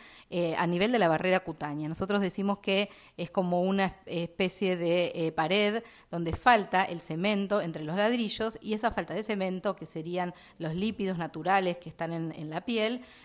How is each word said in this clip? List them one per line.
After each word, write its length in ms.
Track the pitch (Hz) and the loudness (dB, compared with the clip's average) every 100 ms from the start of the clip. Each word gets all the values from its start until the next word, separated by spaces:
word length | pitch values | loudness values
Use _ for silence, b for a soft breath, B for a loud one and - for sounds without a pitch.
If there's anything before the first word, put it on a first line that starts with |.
| b b - | b b -6
eh, 260 | 175 165 160 | -2 0 2
a 80 | 170 | 2
nivel 240 | 175 214 | 2 2
de 80 | 247 | 4
la 80 | 170 | 4
barrera 320 | 156 185 185 | 4 4 2
cutánea. 500 | 170 160 151 147 151 | 0 -6 -6 -4 -4
Nosotros 320 | 160 190 202 | -4 0 0
decimos 380 | 190 - 196 196 | 2 0 0 0
que 320 | - 196 208 b b - | 0 0 0 b b -10
es 140 | 175 | -4
como 320 | - 180 175 | -2 2 2
una 320 | 185 196 190 - - | 2 2 0 -2 -8
especie 720 | 170 170 - 185 - 190 180 | -6 -6 -2 0 2 2 2
de, 340 | 170 175 175 - | 2 2 2 0
eh, 160 | 160 | -2
pared 500 | 160 160 202 208 220 226 b b | 0 2 2 2 0 -6 b b
donde 220 | 170 165 | -4 -2
falta 500 | 170 254 226 185 185 | 2 6 6 6 0
el 180 | 190 170 | 0 -2
cemento 600 | - 160 196 202 196 202 | -2 0 0 0 0 0
entre 220 | 165 160 | -2 -4
los 120 | 151 180 | -4 0
ladrillos 640 | 214 247 214 - 220 - | 2 2 0 -2 -4 -4
y 140 | 196 214 | -4 -2
esa 160 | 233 | 0
falta 240 | 214 170 175 | -2 -4 -4
de 80 | |
cemento, 520 | 220 202 190 185 202 185 | -2 0 -2 -2 -4 -4
que 120 | 160 | -6
serían 480 | 165 160 175 175 b b - | -8 -4 -2 -2 b b -8
los 160 | - 165 | -4 -2
lípidos 420 | 214 214 190 175 | -2 -2 -2 -2
naturales 600 | 151 160 165 196 185 175 | -4 -4 2 4 2 -2
que 120 | 160 | -8
están 240 | - 165 | -8 -6
en, 180 | 165 160 | -4 -6
en 180 | 156 151 | -6 -8
la 100 | 160 | -6
piel, 400 | - 226 220 247 b b | -2 0 0 -2 b b